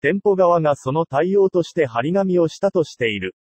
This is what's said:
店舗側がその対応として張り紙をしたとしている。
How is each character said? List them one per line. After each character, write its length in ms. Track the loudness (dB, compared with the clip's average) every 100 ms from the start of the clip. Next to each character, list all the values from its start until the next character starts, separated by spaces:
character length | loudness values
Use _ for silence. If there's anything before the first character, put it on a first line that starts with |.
店 180 | -2 0
舗 120 | 0 2
側 260 | 4 4
が 140 | 2 -2
そ 160 | -2
の 160 | -4 -2
対 280 | -2 0 2
応 140 | 2
と 140 | 0
し 100 | -2
て 140 | -2 -2
張 160 | -2
り 100 | -2
紙 240 | -2 0 0
を 100 | 0
し 120 | -2
た 100 | -2
と 140 | -2
し 120 | -4 -4
て 140 | -4
い 100 | -4
る。 160 | -8 -12